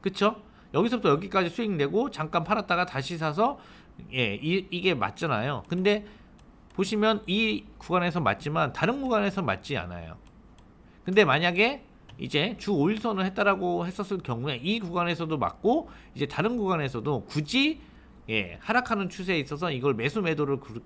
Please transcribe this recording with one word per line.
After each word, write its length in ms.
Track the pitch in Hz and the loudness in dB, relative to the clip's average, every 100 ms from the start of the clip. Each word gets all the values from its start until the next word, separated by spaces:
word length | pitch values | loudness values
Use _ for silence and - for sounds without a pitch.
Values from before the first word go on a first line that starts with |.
그쵸? 420 | 202 190 202 220 - - - | -4 2 0 0 -16 -20 -4
여기서부터 340 | 135 220 233 208 | 0 2 2 4
여기까지 380 | 143 190 190 175 | 2 2 0 0
수익 220 | 170 226 | 0 -2
내고 380 | 175 143 180 269 | 0 2 2 -2
잠깐 340 | - 156 175 | -4 -2 -2
팔았다가 420 | 160 220 190 175 180 | 0 -2 0 0 0
다시 320 | 135 135 170 | -2 -4 -4
사서, 400 | 156 151 233 285 - - - - 110 | -2 2 2 0 -12 -20 -20 -20 -10
예, 220 | 127 117 | -2 0
이, 320 | 101 147 190 190 | 0 0 -2 -2
이게 240 | 175 185 | -2 0
맞잖아요. 680 | 156 98 - 165 117 127 131 - | 0 -2 -2 -2 0 0 -4 -4
근데 360 | 175 185 208 208 - - - - - - | 0 2 2 -2 -20 -20 -20 -20 -20 -14
보시면 480 | - 190 214 214 220 - | -4 -2 2 2 2 0
이 400 | 196 220 208 - - | 0 2 -2 -8 -20
구간에서 440 | - 180 175 165 | -2 0 2 2
맞지만 520 | 127 104 147 156 151 | 0 0 -2 0 0
다른 300 | - 160 269 | 0 0 0
구간에서 400 | 262 220 202 196 | 0 2 2 0
맞지 340 | 156 95 - 135 | -2 -2 -2 -6
않아요. 400 | 87 87 82 - - - - - - - - - | -6 -10 -12 -16 -20 -20 -20 -20 -20 -20 -20 -12
근데 200 | - 190 | 2 4
만약에 600 | 185 139 175 175 226 285 - - - - | 6 6 4 4 2 0 -12 -20 -20 -12
이제 380 | 127 147 180 - | -2 0 0 -2
주 140 | - | 0
오일선을 520 | 185 151 214 233 202 190 | 2 4 2 0 0 -2
했다라고 600 | 196 202 196 180 175 170 | 2 2 2 0 0 -2
했었을 320 | 190 196 196 | -4 -4 -4
경우에 380 | - 117 139 127 | -4 -4 -2 -4
이 240 | 151 226 | -2 -2
구간에서도 560 | 185 175 170 170 165 156 | -2 -2 -2 -2 -2 0
맞고, 540 | 107 - 202 285 - - - | -2 0 2 2 0 -16 -18
이제 120 | - 139 | -6 -6
다른 300 | - 190 240 | 0 0 0
구간에서도 680 | 196 175 139 120 120 135 - | 0 0 0 -2 -2 -2 -2
굳이, 540 | 147 151 247 285 311 - - - - - | -4 0 2 2 -2 -10 -20 -20 -20 -4
예, 280 | 110 92 85 | -2 -2 -8
하락하는 480 | - 240 240 220 190 | 0 0 0 -2 -2
추세에 300 | - 185 175 | -6 -2 -2
있어서 300 | 131 147 175 | -2 -4 -4
이걸 240 | 135 135 | 0 0
매수 280 | 113 127 214 | 2 0 0
매도를 380 | 180 151 147 139 | 0 0 0 -2
그 220 | - 110 | -4 -14